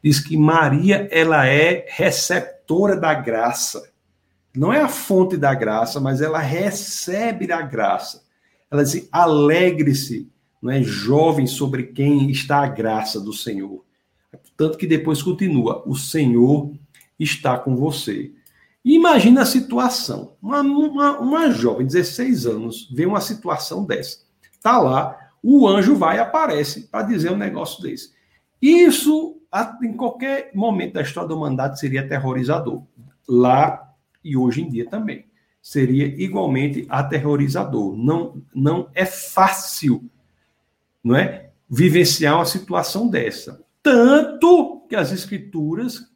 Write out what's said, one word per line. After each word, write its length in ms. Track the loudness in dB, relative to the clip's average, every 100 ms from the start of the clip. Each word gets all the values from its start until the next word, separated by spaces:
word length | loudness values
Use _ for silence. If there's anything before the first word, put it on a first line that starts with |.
Diz 180 | 2 0
que 160 | 0 2
Maria, 680 | 4 4 2 2 2 0 0
ela 340 | 2 4 4 4
é 380 | 4 2 0 -6
receptora 1080 | -2 0 0 -2 -4 -4 -16 _ 0 0 0
da 160 | 0
graça. 800 | -2 -2 -2 -2 -2 -8 -10 -18 _ _ _ _ _ _ -4
Não 160 | 0
é 80 | 2
a 80 | 0
fonte 480 | -4 0 2 2 2
da 180 | 0
graça, 460 | 0 -2 -2 -2 -2
mas 220 | -2 -2
ela 160 | -2 -2
recebe 1120 | -4 -2 -4 -6 -10 -10 -6 -4 -4 -4 -6
a 80 | -6
graça. 680 | -6 -4 -2 -2 -6 -16 _ _ _ _ _
Ela 120 | -2
diz, 260 | 0 -2 -4
"Alegre-se, 1160 | 2 4 4 4 4 2 2 0 0 -4 -10 -12 _ _ _
não 100 | -4
é, 120 | -2
jovem, 640 | -2 -4 0 4 4 2 -2
sobre 380 | -2 -4 -4
quem 460 | -8 -2 2 2 2
está 340 | -2 0 0
a 40 | 0
graça 520 | -4 -4 -2 -4 -8
do 120 | -10
Senhor." 520 | -10 -8 -8 -10 -14 _ _ _ _ _ -20 _ -2
Tanto 200 | -2 -2
que 100 | -2
depois 360 | 0 0 -2
continua, 600 | -2 -2 0 0 0 -4 -6
"O 100 | -8
Senhor 760 | -6 -2 2 4 4 4 -2 -14 _ _ _ _
está 400 | -6 -2 -2 -2
com 160 | -2
você." 560 | -2 -2 -4 -8 -8 -10 -16 _ _ _ _
E 100 | 2
imagina 480 | 4 6 6 8 6
a 40 | 6
situação. 880 | 0 0 -2 -2 -2 -6 -10 -10 _
Uma, 200 | -4 -2
uma, 580 | 0 2 0 2 0 0
uma 320 | -2 2 2
jovem 360 | 2 0 0 0
de 80 |
dezesseis 520 | 0 -2 -4 -2 0 0
anos 420 | -4 -8 -12 -10
vê 140 | -4 -2
uma 160 | -2
situação 600 | -4 -8 -6 -6 -6 -8
dessa. 340 | -6 -6 -8 -16 _ _ _ _
Tá 160 | 0 2
lá, 380 | 2 0 -4 -10 _ _
o 240 | 4 6 6
anjo 300 | 4 4 2
vai 220 | 2 0
e 20 |
aparece 680 | -2 -2 -2 -2 -4 -8 -10
pra 140 | -8
dizer 300 | -4 -2 -2
um 60 | -4
negócio 440 | -4 -8 -10 -10
desse. 300 | -12 -12 -16 _ _ _ _ _
Isso, 800 | 4 8 6 6 2 0 -2 -12 _
a, 280 | -6 -6 -6
em 120 | -8
qualquer 560 | -4 -6 -6 -6 -6 -6
momento 400 | -4 -2 -2 -4
da 80 | -6
história 280 | -6 -8 -8
da 40 |
humanidade, 460 | -6 -4 -4 -4 -6
seria 220 | -6 -4
aterrorizador. 800 | -4 -4 -4 -4 -2 -4 -4 -10 -14 _ -20 _ 0
Lá 680 | 4 6 4 4 0 -14 _ _ _
e 140 | -4 0
hoje 240 | 0 -2
em 80 | -6
dia 180 | -6 -6
também. 380 | -6 -8 -10 _ _ _ _
Seria 460 | -8 -2 2 2 0
igualmente 800 | -4 -6 -4 -2 0 -2 -4 -6
aterrorizador. 1080 | -4 -2 -2 -2 0 0 -2 -4 -4 -4 -2
Não, 440 | -2 0 -4 -12 -14
não 340 | -2 0 0 -4
é 100 | -4
fácil, 1040 | -4 -4 -4 2 2 0 -8 -4 -2 -2 -4 _ _ _ _ _ _ _ _ _
não 140 | 0 2
é, 340 | 0 -6 -20 _ _
vivenciar 680 | 2 4 4 2 2 2 2
uma 100 | 0
situação 600 | -6 -4 -4 -4 -4 -2
dessa. 520 | -2 -4 -8 -18 -20 _ _
Tanto 1040 | 4 6 8 6 4 2 6 6 4 -8 _
que 60 |
as 180 | -4 -2
escrituras 960 | -4 -8 -12 -8 -6 -4 -4 -6 -10 -20